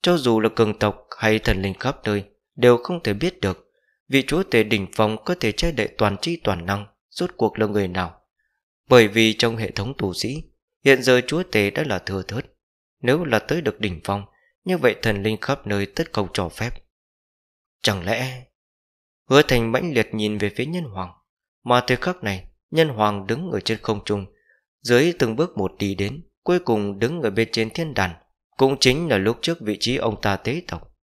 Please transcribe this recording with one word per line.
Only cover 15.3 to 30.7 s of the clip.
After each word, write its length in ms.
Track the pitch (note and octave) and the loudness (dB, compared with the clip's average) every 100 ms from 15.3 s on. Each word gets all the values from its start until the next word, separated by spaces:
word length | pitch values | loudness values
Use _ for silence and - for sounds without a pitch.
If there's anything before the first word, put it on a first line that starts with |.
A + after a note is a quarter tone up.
| G#2+ | -4
khắp 260 | - C#3 - | -4 -4 -2
nơi 200 | G2+ G2+ | -4 -2
tất 260 | - E3 | -4 -4
không 160 | - F#2+ | -2 -2
cho 160 | - F2 | -4 -4
phép. 220 | - A2+ - _ _ _ _ _ _ _ _ _ _ | -6 -8 -8 _ _ _ _ _ _ _ _ _ _
Chẳng 220 | A#2+ F#2+ | -2 -2
lẽ 400 | F2 A2+ C3 B2+ B2+ _ _ _ _ _ _ _ _ | -2 -4 -4 -10 -20 _ _ _ _ _ _ _ _
Hứa 120 | C3+ | 4
Thành 300 | D3+ B2 A2+ | 4 2 2
mãnh 200 | B2 - | -2 0
liệt 140 | B2+ G#2+ | 0 -2
nhìn 260 | A2 G#2+ G#2 | -2 -2 -2
về 120 | G2+ | -4
phía 160 | - C3 | -4 -6
Nhân 180 | F3+ | -6
Hoàng, 260 | D3 F#2+ F2+ - _ _ _ _ | -8 -10 -12 -14 _ _ _ _
mà 200 | A#2+ B2 - | 2 2 2
thời 100 | B2+ | -2
khắc 280 | - F3+ | -2 -4
này, 240 | G#2 F#2+ - _ _ | -6 -6 -10 _ _
Nhân 180 | D#3 D#3+ | 0 0
Hoàng 380 | A2+ G#2 G2+ G2 | 2 0 0 -4
đứng 240 | A#2 F3+ | -6 -4
ở 100 | G#2 | -6
trên 180 | - A2 | -4 -6
không 220 | - G#2 | -4 -6
trung, 220 | - G#2 F#2+ _ _ _ _ _ | -2 -4 -4 _ _ _ _ _
dưới 320 | A#2+ B2 E3 F3 | 2 4 4 2
từng 180 | A#2 A2+ | 0 0
bước 220 | F3 - | -4 -2
một 140 | F#2+ - | -4 -2
đi 160 | G2+ | -6
đến, 280 | G2 G2+ C#3+ - _ | -2 -6 -6 -18 _
cuối 160 | - - | 0 0
cùng 400 | - G#2+ G2+ G2 | 2 0 0 -2
đứng 240 | A#2 E3+ | -4 -2
ở 80 | A#2+ | -2
bên 180 | G2+ A2+ | 0 -2
trên 180 | - A2 | -2 -4
thiên 240 | - D#3+ | -4 -6
đàn, 200 | B2+ F#2 E2+ _ _ _ - | -2 -4 -4 _ _ _ 2
cũng 200 | C3+ C3+ | 2 4
chính 280 | C3 C3+ E3 | 2 2 0
là 100 | G#2 | 0
lúc 200 | G2 A#2 | 0 -2
trước 180 | - E3 | -4 -4
vị 160 | G#2+ G2+ | -6 -4
trí 160 | A#2 C3 | -2 -2
ông 240 | A#2 G2+ | -2 -2
ta 160 | G#2 G2 | -2 -2
tế 260 | - D3+ | -4 -6
tộc. 260 | - | -8